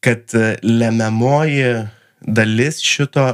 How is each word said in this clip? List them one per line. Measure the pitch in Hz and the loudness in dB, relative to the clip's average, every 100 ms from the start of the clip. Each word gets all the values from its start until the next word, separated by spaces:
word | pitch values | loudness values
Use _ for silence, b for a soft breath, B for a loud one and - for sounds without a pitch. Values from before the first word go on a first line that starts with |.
kad, | - 117 - | -2 -2 -2
e, | 117 113 - | 0 0 0
lemiamoji | 101 117 117 113 110 110 123 143 156 143 131 113 107 b b _ | 0 2 2 0 0 0 2 2 0 0 0 -2 -6 b b _
dalis | - 110 107 110 139 156 | -4 0 2 2 0 -2
šito | - - 143 147 131 | -4 -2 -2 0 0